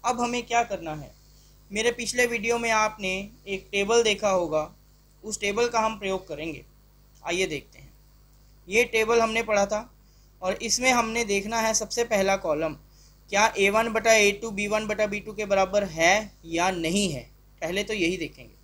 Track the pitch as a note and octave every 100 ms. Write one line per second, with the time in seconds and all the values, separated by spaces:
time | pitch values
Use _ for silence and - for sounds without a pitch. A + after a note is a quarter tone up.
0 | A3+ A#3+ A#3+ B3 A#3+ A#3 A#3 F#3+ E3 D#3
1 | C3+ - _ _ _ _ _ G3+ A3+ A#3+
2 | A#3 B3 A#3+ A#3 A3 A#3 A#3 A3 G#3+ G#3
3 | G3 F#3+ G3+ - G3 F#3+ - G3+ G3+ A#3
4 | A3+ G3+ G#3 F#3+ E3+ D#3 D#3 - _ _
5 | _ _ G#3+ G#3 G3+ G3+ A#3+ A#3 A3 G#3+
6 | G3+ F#3+ F#3 D3 D#3+ C#3 - _ _ _
7 | _ - - F3 F#3 D3 - - C#3 -
8 | _ _ _ - - - - G#3 A#3+ A3+
9 | A3 A#3 A3+ A3 A3+ G#3 G3+ G#3 A#3+ _
10 | _ _ _ _ F#3 G3+ A3+ A#3 B3+ A#3+
11 | A3+ A#3 A3 G3 G3+ A3+ A3 G#3+ G#3+ -
12 | A#3 G#3+ G3 G3 F3+ D3+ D#3+ D3 - -
13 | - _ - G3 A3 - G3 G#3+ A3+ A3
14 | A3 A3 G3+ G3+ A3+ G3+ G#3 G#3+ G#3+ G#3+
15 | G#3+ G#3 G#3+ G#3 G3+ G3 F#3+ G3+ G3 D#3+
16 | E3+ G3+ G#3+ - E3 E3 F3+ F#3 D#3+ F#3+
17 | G3 C#3 A2+ - _ - E3 F#3+ G3+ G#3+
18 | E3+ F#3 D#3 - A#2+ -